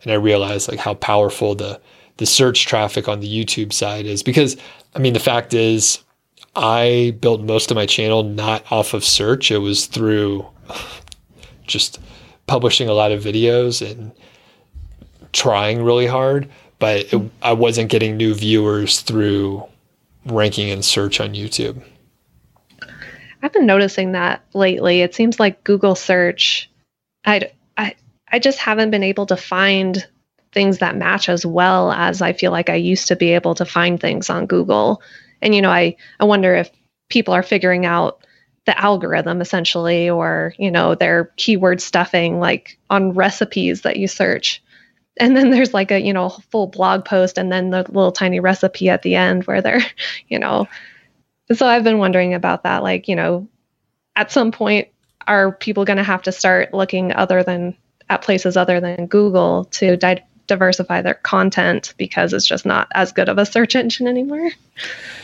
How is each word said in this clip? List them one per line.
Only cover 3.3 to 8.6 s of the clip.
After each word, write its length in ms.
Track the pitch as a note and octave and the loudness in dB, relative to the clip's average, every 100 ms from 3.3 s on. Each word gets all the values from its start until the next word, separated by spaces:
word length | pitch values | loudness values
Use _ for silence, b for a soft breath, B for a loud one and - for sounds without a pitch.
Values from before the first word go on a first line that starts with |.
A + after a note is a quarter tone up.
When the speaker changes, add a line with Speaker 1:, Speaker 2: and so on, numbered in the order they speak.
| G#2+ G#2+ | -6 -4
Speaker 1:
YouTube 260 | - G#2 | -4 -6
side 340 | - G#2 G#2+ G#2 | -4 -6 -6 -6
is, 180 | G2+ | -6
because, 340 | - C3 C#3 - B B B - | -2 0 0 -2 B B B -2
I 40 | |
mean, 140 | C3+ | 0
the 60 | A#2+ | 0
fact 340 | - A#2+ A#2 | 0 -2 0
is, 500 | A#2 A2+ A2+ A2 - _ _ _ _ - - | 0 2 2 0 -2 _ _ _ _ -12 -4
I 600 | A2 A#2 A#2+ A#2+ A#2+ A2 | 0 2 2 2 0 0
built 220 | B2 A2+ | 0 0
most 280 | G#2+ A2 - | 0 -2 0
of 60 | A2 | -2
my 100 | G2+ | 0
channel 380 | - A2 A2 | -2 0 0
not 460 | G#2+ G#2 G#2+ A2 | 0 -4 -4 -4